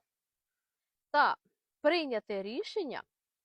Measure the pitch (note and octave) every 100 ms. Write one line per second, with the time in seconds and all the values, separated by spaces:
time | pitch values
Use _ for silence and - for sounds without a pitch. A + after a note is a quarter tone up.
0 | _ _ _ _ _ _ _ _ _ _
1 | - D4 A#3 - _ _ _ _ D4 E4+
2 | C#4+ A3 - G3 G3 C4 A4 G#4+ D4 E3+
3 | - _ _ _